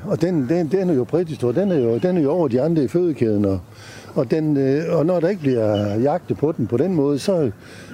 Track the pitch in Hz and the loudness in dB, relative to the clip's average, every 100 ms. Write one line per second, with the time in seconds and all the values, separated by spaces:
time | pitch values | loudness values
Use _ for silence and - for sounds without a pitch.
0 | 185 180 170 175 123 170 160 185 180 143 | -4 -2 0 0 0 0 0 0 2 0
1 | 120 156 175 143 120 120 196 170 117 117 | 0 -2 -2 -2 -2 0 0 2 2 2
2 | 180 180 139 147 147 117 151 165 123 170 | 0 2 2 2 2 2 2 2 2 0
3 | 180 139 117 104 101 95 - - - - | 0 0 0 2 2 0 -6 -18 -20 -20
4 | - - 123 160 156 143 135 139 165 165 | -6 -4 0 0 2 2 2 0 0 0
5 | 151 180 165 202 143 123 110 104 104 104 | 2 2 0 0 0 2 2 2 0 0
6 | 131 175 - 107 143 170 113 120 170 175 | 0 0 -4 -2 -2 -2 -2 0 0 2
7 | 139 143 - 185 139 107 - - - | 0 0 0 0 0 -4 -14 -20 -16